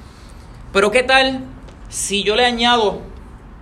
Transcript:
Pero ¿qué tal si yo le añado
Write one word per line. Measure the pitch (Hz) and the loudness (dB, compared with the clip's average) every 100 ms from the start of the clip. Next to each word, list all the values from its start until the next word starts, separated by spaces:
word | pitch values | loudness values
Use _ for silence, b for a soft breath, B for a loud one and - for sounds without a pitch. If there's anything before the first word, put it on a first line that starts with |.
| B B B B B B - | B B B B B B -4
Pero | 196 208 | 2 2
¿qué | 240 | 2
tal | 254 269 269 262 - - - - - | 4 4 4 -2 -8 -16 -18 -18 -14
si | - - 202 | -8 -4 -2
yo | 185 214 | 0 2
le | 247 | 2
añado | 233 240 240 208 170 - - - - - - | 2 2 4 2 -2 -12 -16 -18 -20 -20 -20